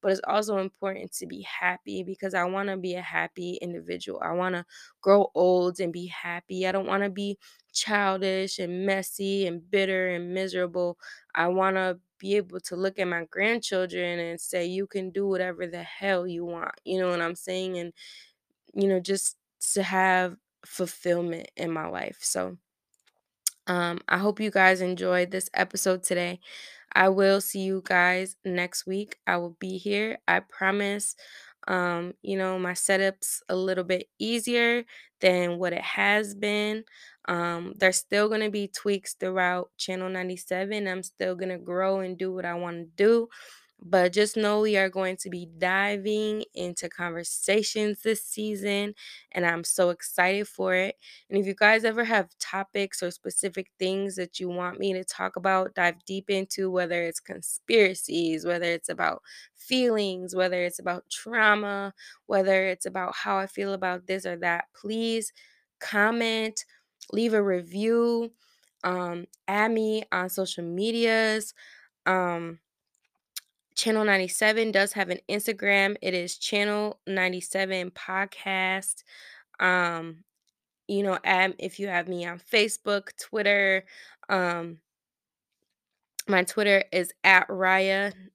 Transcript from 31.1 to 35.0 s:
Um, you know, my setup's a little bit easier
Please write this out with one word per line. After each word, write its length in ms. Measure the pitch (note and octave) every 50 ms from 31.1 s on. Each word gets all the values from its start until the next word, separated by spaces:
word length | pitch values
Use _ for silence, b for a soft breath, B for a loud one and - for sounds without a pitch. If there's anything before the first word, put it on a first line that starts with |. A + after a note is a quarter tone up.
| - B B B B B B B B B -
Um, 460 | - F#3 F#3 F3+ F3 F3 E3+ F3 F3 - _
you 160 | - G3+ G3
know, 220 | F#3+ F#3+ F#3 F#3 F#3
my 140 | F#3 F3+ F3+
setup's 680 | - - - G3 F#3+ G3 G3 G3 _ - - - - _
a 80 | - F#3
little 300 | F#3 F#3 F#3+ F#3 F#3 F3+
bit 240 | F3 F#3 F3+ - _ _ _
easier 640 | G#3 A3 A#3 A#3 G#3+ A#3+ A#3+ A#3+ A#3 A#3 A#3 A#3+ A#3 B B B